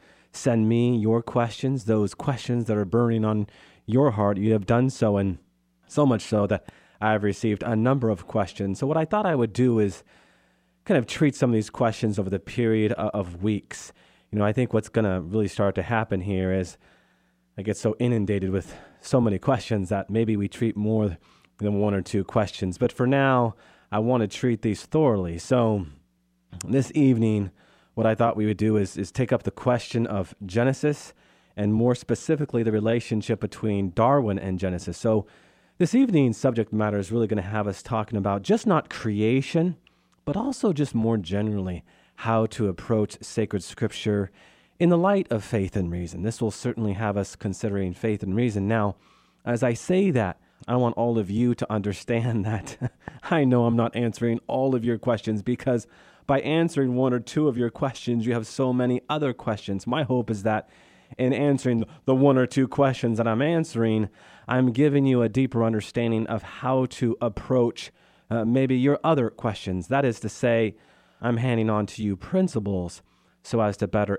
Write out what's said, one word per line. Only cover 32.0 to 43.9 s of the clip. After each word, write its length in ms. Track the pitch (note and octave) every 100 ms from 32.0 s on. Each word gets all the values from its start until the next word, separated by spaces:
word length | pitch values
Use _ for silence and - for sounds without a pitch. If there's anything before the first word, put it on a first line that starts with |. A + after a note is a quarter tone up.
| - A#2 - D3+ D3 A#2+
the 100 | A2+
relationship 680 | G#2+ A2 A#2+ - A2 - A2
between 540 | G2 - G#2+ G2+ G2 G2+
Darwin 420 | A#2 C#3+ A2+ G2
and 220 | F#2+ F#2
Genesis. 360 | F#2+ F2 - E2+
So 300 | A2+ A2 - - _ _ _ _
this 160 | E3+ B3
evening's 420 | C4 E3+ B2+ A2
subject 340 | C3+ A#2 G#2+
matter 280 | A2 G#2+ G#2
is 120 | F#2
really 140 | A#2 G#2+
gonna 160 | G#2
have 260 | F#2 G#2+ G2+
us 140 | F#2+
talking 360 | - A2 G#2 G#2
about 260 | G2 G2+
just 240 | - A3 A3
not 240 | D#3+ -
creation, 840 | - A2+ G#2 G#2+ C3 - E3 F3 E3 _ _ _ _
but 140 | - G3
also 340 | C4 B3+ A3
just 220 | D3 C#3+
more 240 | A#2 A2+ A2
generally 680 | E2+ G2 G#2+ G#2 F#2 E2+ - _ _ -
how 220 | A#2 A2+ A2
to 220 | - G2+
approach 500 | F2 - A2 G#2 -
sacred 420 | - - G#2+ G2+
scripture 680 | - - A2